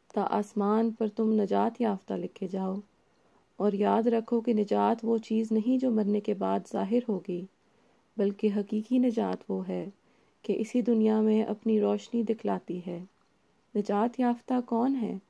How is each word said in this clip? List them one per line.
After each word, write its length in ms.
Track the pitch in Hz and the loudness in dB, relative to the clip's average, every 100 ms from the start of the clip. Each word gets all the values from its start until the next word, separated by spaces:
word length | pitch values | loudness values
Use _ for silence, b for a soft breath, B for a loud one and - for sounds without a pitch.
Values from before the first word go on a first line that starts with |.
| _ | _
ता 120 | 214 | -4
आसमान 680 | 190 208 208 202 202 220 226 | 0 -2 -2 -2 2 2 0
पर 160 | 220 214 | -2 -4
तुम 180 | 214 220 | 0 0
निजात 460 | 214 196 196 220 240 | 2 2 2 0 0
याफ्ता 360 | 226 190 - 190 | -2 -2 -6 -8
लिखे 300 | 180 - 185 | -8 -8 -8
जाओ। 320 | 190 190 196 - _ _ b b b b - | -4 -4 -6 -10 _ _ b b b b -2
और 160 | 208 196 | 0 2
याद 320 | 202 208 233 | 2 4 2
रखो 300 | 226 226 233 | 0 0 -2
कि 140 | 233 | 0
निजात 500 | 214 208 208 208 233 | 0 2 2 2 0
वो 140 | 220 226 | 0 -2
चीज़ 320 | - 220 220 | 0 -2 0
नहीं 240 | 220 226 262 | 0 2 0
जो 120 | 262 | 2
मरने 280 | 214 202 208 | 0 2 0
के 120 | 214 196 | -2 -2
बाद 280 | 190 196 - | 0 -2 -4
जाहिर 360 | 196 196 240 240 | -6 -2 -2 -2
होगी, 340 | 190 180 180 190 _ b b b b b - | -6 -4 -8 -10 _ b b b b b -2
बल्कि 320 | 202 202 214 | -2 0 0
हकीकी 480 | 202 202 214 214 254 | 0 -2 -4 0 2
निजात 440 | 254 226 190 185 - | 2 0 -2 -4 -6
वो 100 | 190 | -6
है 300 | 185 180 185 - b b b b | -4 -6 -8 -12 b b b b
कि 80 | - | -4
इसी 280 | 196 220 247 | -4 0 0
दुनिया 380 | 226 226 220 214 | 2 4 4 4
में 220 | 214 214 | 4 2
अपनी 340 | 214 214 226 214 | 0 -2 0 2
रोशनी 420 | 202 208 - 233 | 2 0 -2 -4
दिखलाती 540 | 220 220 202 185 - 180 | -2 -2 -2 -4 -4 -10
है। 200 | 180 175 185 _ _ _ _ _ _ | -8 -10 -12 _ _ _ _ _ _
निजात 440 | 208 202 202 240 247 | -4 0 0 0 0
याफ्ता 400 | 247 240 - 254 240 | 0 0 -2 -2 0
कौन 280 | 233 262 269 | 0 0 0
है? 240 | 196 190 - | -2 -6 -10